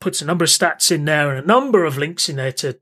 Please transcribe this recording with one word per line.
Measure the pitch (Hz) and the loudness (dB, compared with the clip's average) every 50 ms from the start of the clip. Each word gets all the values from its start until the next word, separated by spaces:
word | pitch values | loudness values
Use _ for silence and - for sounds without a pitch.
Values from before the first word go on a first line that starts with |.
puts | - 190 - - | -6 -6 -6 -4
a | 151 | -4
number | 147 170 170 170 | -2 0 0 2
of | 156 | 2
stats | - - 185 170 156 - - - | 2 2 2 0 0 0 0 0
in | 180 160 147 | 0 0 0
there | 151 156 151 147 143 | 0 2 2 2 0
and | 135 131 143 | -2 -2 0
a | |
number | 175 226 254 277 269 220 190 170 | 2 4 4 4 4 4 4 4
of | 156 135 | 2 0
links | 139 143 156 175 - - - | -2 -4 -4 -4 -4 -6 -4
in | 143 | -4
there | 135 131 131 127 | -4 -4 -4 -4
to | - - 139 123 - | -4 -6 -6 -6 -8